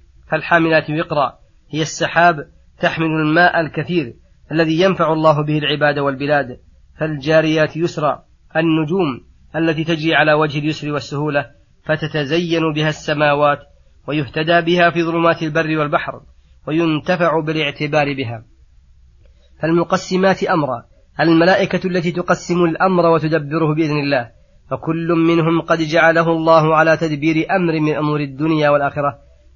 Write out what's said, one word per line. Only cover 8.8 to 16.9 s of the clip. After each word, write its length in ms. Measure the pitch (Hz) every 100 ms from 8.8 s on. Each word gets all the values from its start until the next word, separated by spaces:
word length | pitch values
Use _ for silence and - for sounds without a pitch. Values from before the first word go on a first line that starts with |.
| 151 190 160 117 - _ - 151
التي 280 | 165 156
تجري 320 | 160 165 160 147
على 180 | 156
وجه 260 | 151 156 151
اليسر 320 | 147 151 147
والسهولة، 540 | 147 - 143 151 143 139 _ _ _ -
فتتزين 880 | 156 156 156 139 165 175 165 160 151
بها 140 | 156
السماوات، 680 | 151 - 147 151 147 147 143 - _ _ _ -
ويهتدى 540 | 147 127 156 160 170
بها 280 | 165 175 170
في 140 | 170
ظلمات 400 | 165 165 165 160
البر 340 | 160 156 156 156
والبحر، 440 | 147 165 - 127 - _ _ _ -
وينتفع 720 | 160 165